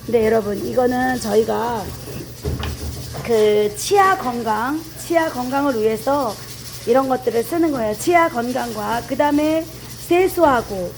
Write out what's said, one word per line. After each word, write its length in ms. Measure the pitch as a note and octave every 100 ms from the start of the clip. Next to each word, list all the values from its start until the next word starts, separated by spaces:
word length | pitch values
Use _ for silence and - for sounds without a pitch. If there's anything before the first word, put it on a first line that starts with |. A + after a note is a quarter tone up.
근데 220 | - A3+ A3
여러분, 320 | A3+ G#3 G3+ A#3
이거는 520 | A#3 B3 B3 B3+ B3
저희가 640 | A3+ G#3+ A3+ G#3+ A#3 A3+ F3 - - - E3+ - - - - - - - - -
그 500 | - A3+ G#3+ G#3 G#3
치아 440 | G#3 - G4+ F#4+ F#4+
건강, 600 | B3 A#3+ A3+ G#3+ B3 D#4 D#4+ -
치아 320 | - E4+ D#4+
건강을 500 | B3 B3 C#4 C#4+ A#3
위해서 540 | G#3+ A3 C4 C#4+ B3 F#3+ - - - - -
이런 220 | C4 C4+
것들을 340 | B3+ A#3+ A3+
쓰는 300 | A3+ E4 E4
거예요. 240 | C4+ G#3+ G#3+
치아 300 | - E4+ E4
건강과 760 | A#3+ A#3+ B3 A#3+ G#3+ G#3 A#3 A#3
그 100 | C#4
다음에 480 | D4 D4 D4+ D#4+ E4 - - - -
세수하고 840 | F4 F#4 F4 D#4+ B3 A3 G3 F3